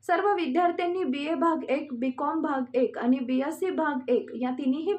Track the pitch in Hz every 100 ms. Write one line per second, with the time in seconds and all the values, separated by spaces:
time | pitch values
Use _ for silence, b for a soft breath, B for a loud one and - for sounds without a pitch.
0 | - 339 381 392 320 254 349 349 349 370
1 | 339 277 285 320 330 311 262 262 294 240
2 | 262 254 294 320 302 269 254 247 254 -
3 | 240 262 240 254 269 311 370 294 311 269
4 | 254 247 - 233 247 254 269 277 330